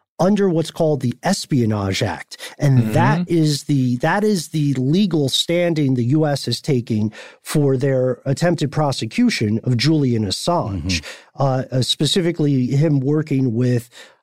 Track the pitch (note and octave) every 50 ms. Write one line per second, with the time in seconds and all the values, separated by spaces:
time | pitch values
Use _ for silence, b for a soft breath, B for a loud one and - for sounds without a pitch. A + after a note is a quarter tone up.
0 | b b _ - E3 G3 G#3 G3+ G3+ F#3+ D#3+ E3 D#3+ - - - E3 D#3 D3+ B2+
1 | B2 A#2+ A#2 - - E3 G3 - - - D#3 B2 A2+ G#2+ A2 G#2 G2 G2 G2 -
2 | A#2+ F#2+ D#2+ - - - - B B B B B C#3+ C#3 C3 B2 A2 G#2+ A2+ D#3
3 | - - D#3 F3 F3 - E3+ E3 D#3 D3+ C#3+ C#3 - - D3 C3+ B2+ B2 B2 B2
4 | - D#3+ F3+ G#3 G#3 G#3+ G#3 E3+ D3 - - D#3 D3 C#3+ C3 C3 B2+ C3+ D#3+ G3
5 | G#3+ F3+ E3 D3+ C#3 C3 - - - - E3+ F3 F3 F3 E3 D#3 C#3+ C3 C3 B2
6 | A2+ A#2+ D3+ D3+ D#3 D3 C#3+ C3+ - B2 A#2+ - - - C3+ A#2+ A2+ - A2+ G#2+
7 | G#2+ G#2+ B B B B B B - - - D#3 C#3+ C3+ C3+ B2+ C#3+ C#3 C3+ B2+
8 | B2+ B2+ A#2+ - - C3+ C#3+ - E3 F3+ F3 - D3+ C3 - D3+ D3+ C#3 - -
9 | A2+ A2 - A#3+ B3 A#3 - - A#2 G#2 A2 A2+ - B2+ B2+ A2+ A#2+ D#3 D#3+ D3+
10 | C#3+ B2 A#2+ A2 G#2+ F#2 - - - E3+ F3 E3 A2 G2+ G2 F2 D2 F#2+ F2+ E2
11 | - - - - - _ _ - C#3 C3+ C3 C3 - - C3 C3 B2 - - -
12 | D#3 C#3+ - G3+ E3 F3 E3 - D3+ D3 C#3 B2+ B2+ - C#3 C#3 D#3+ E3 D3 C#3
13 | B2+ C#3+ D3+ D#3 D3+ - C#3 C3+ C3 B2 G#2+ A#2 B2+ B2 B2 A#2+ A#2 - B B
14 | B B B B